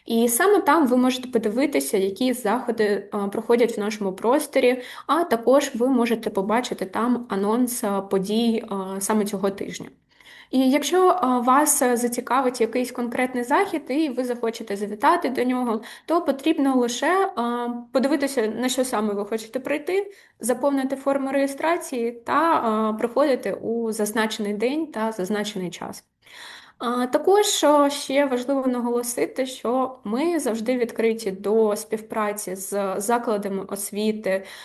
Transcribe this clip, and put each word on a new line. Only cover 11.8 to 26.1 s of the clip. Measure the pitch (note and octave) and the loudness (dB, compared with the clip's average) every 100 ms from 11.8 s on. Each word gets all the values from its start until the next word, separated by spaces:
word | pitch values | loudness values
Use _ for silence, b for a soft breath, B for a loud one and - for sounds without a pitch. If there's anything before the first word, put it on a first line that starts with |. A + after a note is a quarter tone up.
е, | B3+ A#3 | 2 2
зацікавить | A#3+ A#3+ - B3+ B3+ B3+ | 0 -2 -2 0 0 0
якийсь | A3+ B3+ B3 | 0 0 -4
конкретний | - A#3+ A#3+ B3+ B3 | -4 -4 -2 -2 -2
захід, | A#3+ D4+ G4 D#4 - | 0 2 2 -2 -2
і | D4+ D#4 | -2 0
ви | B3 | -2
захочете | B3 A#3+ A3+ A3+ A3 G3+ | -4 -2 -4 -4 -6 -6
завітати | G#3 G#3+ C#4+ F4 C#4+ | -6 0 2 2 0
до | A#3+ | -2
нього, | B3 B3+ A#3+ A3 - B - | 0 0 -2 -4 -6 B -2
то | E4 | 0
потрібно | D#4+ C#4 D#4+ D#4+ C4+ C4 | 0 0 0 2 2 2
лише, | A#3 A#3+ C#4+ F#4 F#4+ B3 | 2 0 0 2 0 0
а, | A#3+ A#3+ A#3+ A#3+ - | -4 -2 -4 -8 -4
подивитися, | C4+ C4+ D4+ C#4 C4+ G#3+ | 0 2 2 0 0 -2
на | A3 B3+ | 0 -2
що | B3+ | 0
саме | B3+ G#3+ G#3+ | -2 0 -2
ви | G3+ | -2
хочете | G3+ A3+ A3 B3+ | -4 -6 -6 -8
прийти, | C#4 C#4+ D4 F#4+ G4+ B B B | -4 -4 -2 -2 -4 B B B
заповнити | A3 A#3+ C#4+ C#4 C4+ C4+ | -4 0 0 0 -2 -2
форму | C#4+ C#4 C4+ | 0 0 0
реєстрації | C#4 C#4 C#4 D#4+ E4+ - B3 A#3 | 0 0 0 0 0 -2 -4 -4
та, | A#3+ - C4 E4 D#4 | -6 -2 2 2 2
а, | A#3 G#3+ A3 | 2 0 0
приходити | A3 A#3 B3 D4 B3 G#3 | 0 -2 2 2 2 -2
у | - G#3 A#3 A3+ | -6 -4 -4 -2
зазначений | A3 G#3+ G#3+ A3 A3 G3+ | -2 -2 0 -2 -2 -4
день | G#3 A#3 D4 D4+ | -2 -2 -2 -4
та | A3 A3+ | -4 -4
зазначений | A3 F#3 G#3 G#3 G3 F3+ | -4 -2 -2 -4 -6 -8
час. | - - G3 - | -8 -12 -12 -18